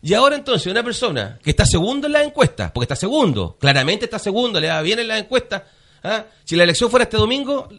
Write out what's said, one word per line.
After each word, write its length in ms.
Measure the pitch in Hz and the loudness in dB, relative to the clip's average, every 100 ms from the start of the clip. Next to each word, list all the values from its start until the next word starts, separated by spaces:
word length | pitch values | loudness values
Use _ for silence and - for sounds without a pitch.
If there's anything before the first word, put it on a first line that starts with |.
Y 120 | 147 | 0
ahora 240 | 208 269 294 | 2 2 2
entonces 340 | - 226 180 | -2 -4 -2
una 120 | 202 | -4
persona 540 | 240 226 240 139 101 - | -4 -4 -4 -4 -8 -8
que 60 | - | -4
está 160 | 151 - | 2 4
segundo 420 | 175 190 277 294 | 6 4 2 0
en 60 | |
la 100 | 294 | 2
encuesta, 480 | 294 294 214 - 90 | 0 4 2 2 -6
porque 140 | - 120 | -4 -4
está 100 | 135 | -4
segundo, 600 | 185 294 233 113 85 - | -2 2 2 0 -4 -2
claramente 460 | 139 139 131 196 240 | 0 2 2 -2 -4
está 140 | 214 | -6
segundo, 420 | 208 202 247 196 | -4 -2 -2 -2
le 80 | 156 | -2
va 120 | 160 | -2
bien 180 | 156 220 | -2 -2
en 100 | 233 | -2
la 80 | 220 | -6
encuesta, 500 | - 254 247 196 - _ _ _ | -2 -2 -2 -10 -10 _ _ _
¿ah? 220 | 175 220 - _ - | -6 -6 -6 _ -4
Si 100 | 165 | 2
la 80 | |
elección 260 | 175 165 240 | 2 4 2
fuera 140 | 247 | 2
este 140 | 233 220 | 2 0
domingo, 500 | 214 262 269 285 - | 0 0 -2 -6 -6